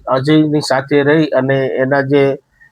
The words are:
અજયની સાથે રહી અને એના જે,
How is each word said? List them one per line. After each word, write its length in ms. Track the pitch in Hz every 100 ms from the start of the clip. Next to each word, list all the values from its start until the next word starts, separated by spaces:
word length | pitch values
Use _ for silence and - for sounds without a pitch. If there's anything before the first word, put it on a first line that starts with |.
| -
અજયની 540 | 131 139 156 151 147
સાથે 420 | - 135 135 147
રહી 220 | 143 160 151
અને 420 | 131 131 135 131
એના 340 | 107 131 139
જે, 360 | 135 143 139 131 _ _ _